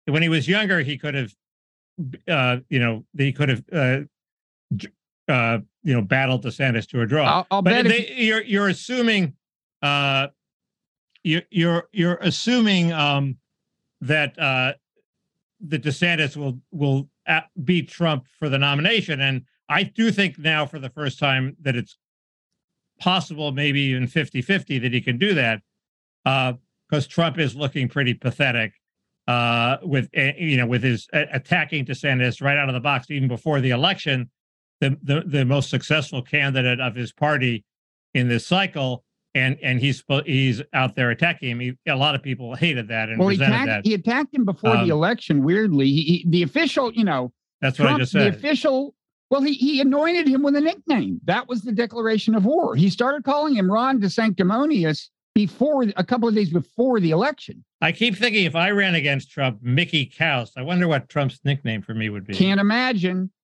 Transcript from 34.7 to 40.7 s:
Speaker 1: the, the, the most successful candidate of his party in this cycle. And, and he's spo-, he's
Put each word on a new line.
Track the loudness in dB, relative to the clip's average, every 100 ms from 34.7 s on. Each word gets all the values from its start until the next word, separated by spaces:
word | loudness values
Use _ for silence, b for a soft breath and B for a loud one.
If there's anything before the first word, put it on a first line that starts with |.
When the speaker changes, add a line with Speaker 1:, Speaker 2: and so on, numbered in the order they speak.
| -4
Speaker 1:
the, | -2 -2
the, | 0 -2
the | 0 0
most | 2 2 0
successful | -2 0 -2 -2 -6
candidate | -2 0 0 0 0 0
of | -4
his | -6 -8
party | -2 0 0 0 -4 -8 _ _ _ _
in | -2 0
this | 0 0
cycle. | 0 0 -2 -6 -6 _ _ _
And, | -2 0 -2
and | -2 0
he's | 0 -2
spo-, | -2 -4 0
he's | 0 0 0 -2